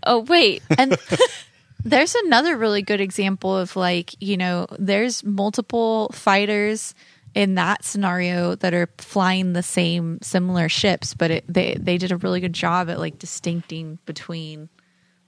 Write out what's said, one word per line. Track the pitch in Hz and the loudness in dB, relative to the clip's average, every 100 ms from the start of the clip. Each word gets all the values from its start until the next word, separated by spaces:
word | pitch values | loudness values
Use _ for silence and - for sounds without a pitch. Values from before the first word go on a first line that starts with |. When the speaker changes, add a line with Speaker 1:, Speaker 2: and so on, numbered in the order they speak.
Speaker 1:
Oh, | - 240 | 0 2
wait. | 226 339 226 - - - | 4 4 4 2 0 2
Speaker 2:
And | 269 180 - - 494 - | 4 2 0 2 2 2
<laughs> | - _ _ - | -18 _ _ -10
there's | 233 262 320 | 2 4 4
another | 480 381 240 320 277 | 2 4 4 4 2
really | 220 208 | 0 0
good | 196 208 | 0 -2
example | 196 - 190 190 190 190 | -2 -2 -2 -2 0 -2
of, | 180 190 | -2 -2
like, | 180 175 175 - | 0 0 -4 -8
you | 196 190 | -4 -2
know, | 180 175 - - | 0 -2 -4 -4
there's | 196 202 247 226 | 0 0 0 -2
multiple | 208 202 202 214 226 233 226 220 214 | -4 -2 -2 -2 -4 0 0 0 -2
fighters | - - 196 202 208 208 220 - - _ _ - | -2 2 2 2 0 0 -2 -6 -14 _ _ -8
in | - 196 | 0 2
that | 185 170 208 | 2 0 0
scenario | - 202 196 180 180 175 175 190 | -4 -2 -2 0 0 0 0 0
that | 185 | 0
are | 175 170 - | 0 -2 -6
flying | - 202 185 185 185 | -6 0 2 2 0
the | 175 | -2
same | 175 - 170 175 165 165 | -2 0 0 0 -2 -6
similar | - 185 180 180 160 | -4 -2 0 2 0
ships, | - 208 175 - | 2 2 0 -2
but | - 165 | -2 0
it, | 160 - | 0 -2
they, | 175 - - | 0 0 -2
they | 180 180 | -2 0
did | 180 | 0
a | 180 | -2
really | 185 180 | -2 -2
good | 180 | -2
job | 170 175 180 170 | -2 0 0 -2
at, | 170 | -4
like, | 160 151 | -6 -8
distincting | 170 - 175 170 - 160 160 160 | -14 -10 -6 -6 -6 -10 -12 -14
between, | - 156 - 165 156 151 156 _ _ _ _ _ | -14 -14 -10 -10 -10 -14 -18 _ _ _ _ _